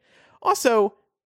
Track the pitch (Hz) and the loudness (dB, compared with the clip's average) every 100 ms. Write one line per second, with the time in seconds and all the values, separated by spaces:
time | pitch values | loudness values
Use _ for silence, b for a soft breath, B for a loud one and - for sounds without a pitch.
0 | b b b b - 392 254 220 202 - | b b b b -4 -2 0 2 0 -4
1 | _ _ _ | _ _ _